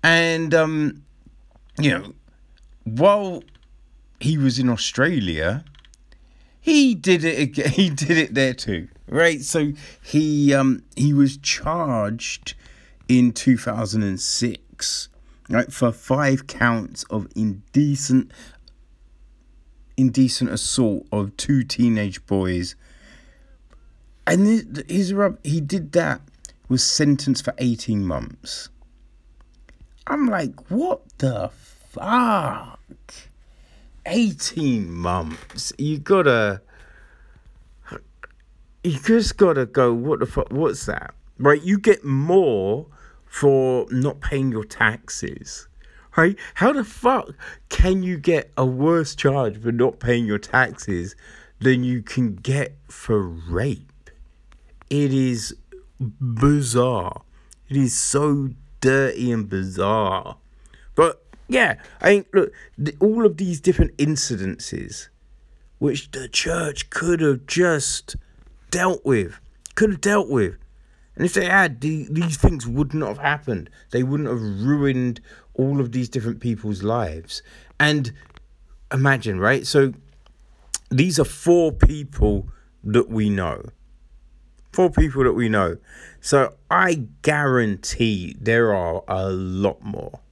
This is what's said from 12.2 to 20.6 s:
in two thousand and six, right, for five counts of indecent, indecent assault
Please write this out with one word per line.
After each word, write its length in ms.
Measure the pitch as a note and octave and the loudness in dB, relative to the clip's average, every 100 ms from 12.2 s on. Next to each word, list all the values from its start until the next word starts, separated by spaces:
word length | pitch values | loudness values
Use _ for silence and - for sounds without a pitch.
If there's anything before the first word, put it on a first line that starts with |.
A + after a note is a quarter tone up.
| - - - - - - - _ - | -8 -10 -12 -16 -20 -20 -20 _ 2
in 240 | B2+ B2 | 4 4
two 260 | A2+ - A#2+ | 2 2 2
thousand 460 | - A2 A2 G#2+ | 0 -4 -2 -2
and 160 | G2+ F#2 | -2 -4
six, 880 | - - A#2+ - _ - - - - _ - - - | -4 -2 -4 -6 _ -10 -8 -8 -10 _ -20 -20 -2
right, 220 | A2 C3 | -2 -2
for 220 | - B2 | 0 0
five 540 | A2+ - C3+ C#3+ C3+ - | 0 -2 0 2 0 -4
counts 560 | - A#2+ A#2 F#2+ - - | 0 0 0 -4 -12 -8
of 220 | G#2+ F#2+ - | -8 -6 -4
indecent, 920 | G#2+ G2 - C#3+ D3 C#3 - C3 - - - - - _ _ _ _ _ - _ _ _ _ - - - | -4 -4 -2 2 2 0 2 2 0 -14 -20 -20 -20 _ _ _ _ _ -20 _ _ _ _ -20 -12 0
indecent 540 | C3 C3 C3 - B2+ | 2 4 2 2 -4
assault 580 | A#2 | -4